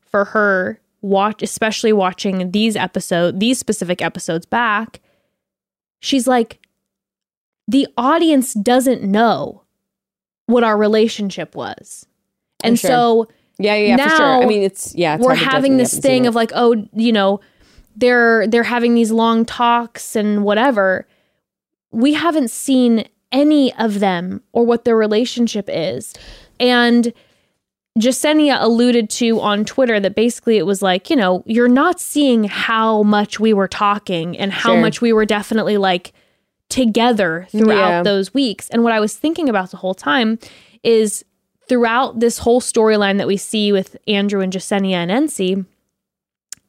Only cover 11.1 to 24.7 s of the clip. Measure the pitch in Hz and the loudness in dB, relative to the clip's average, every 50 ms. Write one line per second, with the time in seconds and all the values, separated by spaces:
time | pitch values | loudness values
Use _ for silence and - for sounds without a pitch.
11.1 | - - 202 190 - 185 160 - - - 120 - 95 - - - - - - _ | -2 -4 -8 -8 -8 -10 -12 -12 -12 -10 -10 -10 -12 -14 -18 -20 -20 -20 -20 _
12.1 | _ _ _ _ _ _ _ _ _ - - 233 240 233 - 269 247 247 240 233 | _ _ _ _ _ _ _ _ _ -6 -2 0 0 0 2 2 2 2 2 2
13.1 | 226 226 220 - _ _ _ _ _ - 190 208 208 208 208 208 240 254 285 311 | 2 2 0 -2 _ _ _ _ _ -4 -2 0 2 2 2 2 2 2 2 2
14.1 | 320 311 294 277 262 254 247 233 214 202 196 190 196 - - - - 170 170 156 | 2 2 2 4 4 4 2 2 2 0 0 -2 -4 -8 -14 -8 -4 -2 0 0
15.1 | 151 185 240 254 254 - - 269 262 269 262 277 269 262 247 233 - - - 269 | 0 2 2 2 2 0 0 0 0 0 2 2 2 2 2 0 -2 -2 0 2
16.1 | 262 254 247 240 220 233 226 - - 226 240 233 240 214 202 - - 214 226 240 | 2 2 2 2 2 0 -2 -2 0 0 2 2 2 0 -2 -6 -4 -2 0 0
17.1 | 220 208 196 196 202 202 _ _ _ _ _ _ _ - _ _ _ 214 247 247 | 2 2 2 0 0 -2 _ _ _ _ _ _ _ -20 _ _ _ -2 0 2
18.1 | 240 240 233 233 226 226 190 220 226 240 226 - 240 240 233 240 233 233 233 214 | 4 4 4 4 4 2 2 2 2 0 0 0 -2 0 2 2 4 2 2 2
19.1 | 226 226 226 226 226 226 233 - - - 240 240 240 240 233 226 - - - - | 2 2 2 2 2 2 0 -2 -2 0 0 2 2 0 -2 -6 -12 -16 -12 -6
20.1 | - 226 208 208 208 208 202 202 202 214 247 285 240 202 190 190 185 - - _ | -4 -2 -2 0 0 0 0 0 2 2 2 2 2 2 2 2 0 -2 -6 _
21.1 | _ _ _ _ _ _ _ _ _ _ _ _ _ _ _ _ - 226 240 294 | _ _ _ _ _ _ _ _ _ _ _ _ _ _ _ _ -2 0 2 2
22.1 | 302 302 311 339 302 311 254 226 - - - - 269 254 247 240 226 220 - - | 2 2 0 0 0 0 -2 -2 -6 -6 -2 0 2 4 4 4 2 0 -2 -6
23.1 | _ _ _ _ 254 269 294 302 302 294 269 240 - - 226 220 202 202 208 190 | _ _ _ _ 0 2 2 4 4 4 2 0 0 -2 -4 -2 -2 0 0 0
24.1 | 180 170 180 185 196 202 - _ - 233 233 233 | 0 -2 -4 -6 -8 -10 -12 _ -2 0 2 2